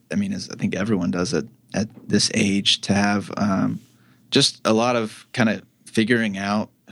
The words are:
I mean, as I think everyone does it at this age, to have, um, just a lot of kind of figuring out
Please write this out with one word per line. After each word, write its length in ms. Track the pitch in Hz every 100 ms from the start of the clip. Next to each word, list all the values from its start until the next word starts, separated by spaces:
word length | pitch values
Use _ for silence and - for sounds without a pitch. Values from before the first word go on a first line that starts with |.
| -
I 40 | 95
mean, 160 | 101
as 160 | 98 -
I 60 | -
think 180 | 101
everyone 360 | 85 104 101 90
does 220 | 90 90
it 140 | 82 73 - _
at 140 | - 110 - -
this 220 | 104 -
age, 460 | - 104 98 98 -
to 100 | -
have, 360 | 98 101 101 82 -
um, 440 | 101 95 104 107 - _ _ _ -
just 300 | 131 139 -
a 80 | -
lot 220 | 110 120
of 320 | 120 110 - -
kind 160 | - 113
of 140 | 98 - _ -
figuring 500 | - 113 120 110 95
out 320 | 101 104 - _ -